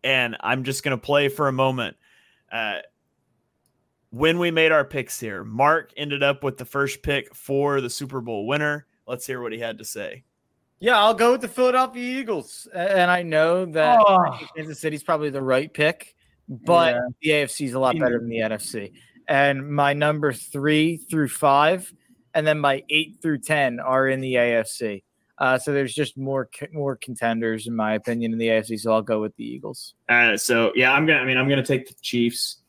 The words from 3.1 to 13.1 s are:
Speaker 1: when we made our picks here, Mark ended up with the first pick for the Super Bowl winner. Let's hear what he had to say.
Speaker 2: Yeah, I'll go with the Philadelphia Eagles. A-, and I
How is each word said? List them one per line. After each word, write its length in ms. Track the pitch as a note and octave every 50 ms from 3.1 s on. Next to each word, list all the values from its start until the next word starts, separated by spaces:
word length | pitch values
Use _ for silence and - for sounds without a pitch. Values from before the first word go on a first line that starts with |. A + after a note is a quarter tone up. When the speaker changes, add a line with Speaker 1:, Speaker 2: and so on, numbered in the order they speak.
| _ _ _ _ _ _ _ _ _ _ _ _ _ _ _ _ _ _ _ _
Speaker 1:
when 280 | - A#2 D3 D#3+ E3 F3
we 120 | F3 E3+
made 200 | E3 D#3+ D#3+ D#3+
our 140 | D#3+ D3+ C#3
picks 340 | C#3 - C#3+ B2 - - -
here, 240 | B2 A2 G2 F#2 G2
Mark 480 | A2 G#2+ A#2 B2 C#3+ D#3+ D#3+ - _ _
ended 260 | - D3 D3 C#3+ C#3 C#3
up 200 | C#3+ C#3+ C#3 C#3+
with 140 | C3+ C3
the 80 | - B2+
first 360 | - - C#3 C#3 C#3 C#3 -
pick 320 | - D#3 C#3+ C#3 - - -
for 460 | - - - C#3 C#3 C#3+ C#3+ C#3+ C#3
the 80 | B2+ B2
Super 320 | - - C#3+ C3+ C3 C3
Bowl 240 | A#2 A#2 A2+ G#2 G2+
winner. 400 | A2+ C#3 D3 D3+ D3 D3 D3 C#3+ _ _ _ _
Let's 180 | - B2+ B2 -
hear 160 | - C3 B2+
what 100 | B2 A#2
he 80 | A2 A2+
had 200 | A#2 A#2 A2 G#2+
to 60 | A2+
say. 380 | - - G#2+ G2+ D#2+ - B2+ _ _ _ _ _ _ _ _ _ _ _ _
Speaker 2:
Yeah, 180 | F#3 A3+ B3 G#3+
I'll 140 | G3+ A3 A3+
go 180 | G#3 A#3 A#3+
with 100 | B3 B3+
the 60 | B3
Philadelphia 720 | G#3 - - B3+ B3+ B3 B3+ C4 B3+ A#3 A#3+ B3 B3 B3+ C4+
Eagles. 480 | C4+ A3+ G#3 D#3+ - - - - - - -
A-, 240 | F3+ F3 G3 G3
and 120 | F#3+ F3+
I 140 | F3+